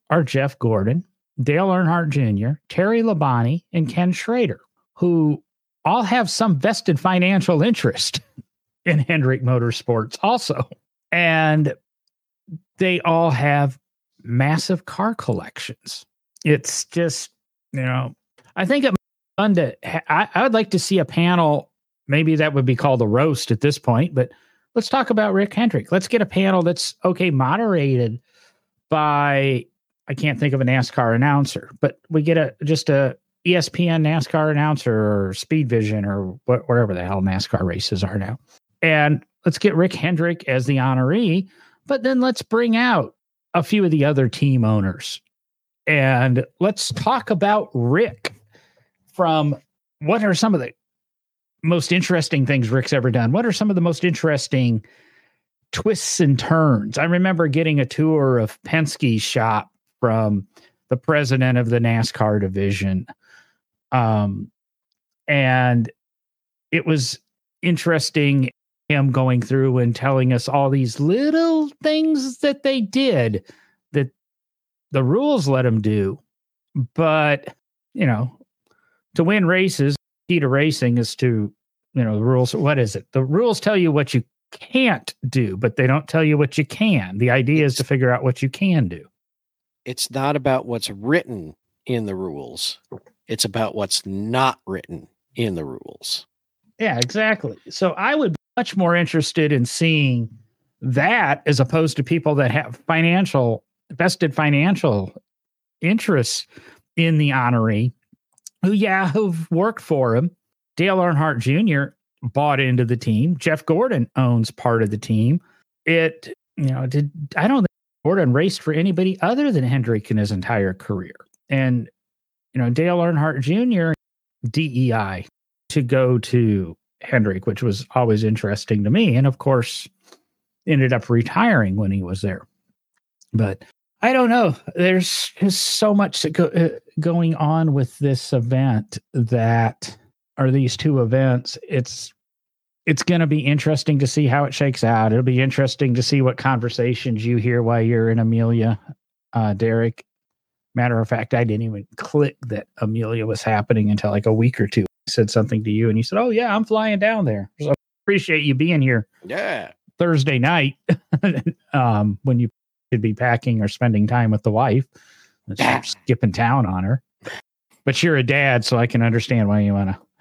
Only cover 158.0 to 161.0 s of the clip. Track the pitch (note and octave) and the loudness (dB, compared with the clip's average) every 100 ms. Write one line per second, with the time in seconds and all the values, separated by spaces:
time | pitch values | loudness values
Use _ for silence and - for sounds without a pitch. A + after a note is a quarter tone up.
158 | - G3+ - D#3 D3 C3 E3 D#3+ C3 A#2 | -2 0 0 0 0 0 2 2 2 0
159 | - _ F3+ E3+ - C3 - _ _ - | -2 _ -10 -6 -6 -6 -10 _ _ -2
160 | E3+ D#3 C#3 C3 C3+ E3+ C#3 - - E3+ | 0 2 2 2 2 2 0 -4 -4 -4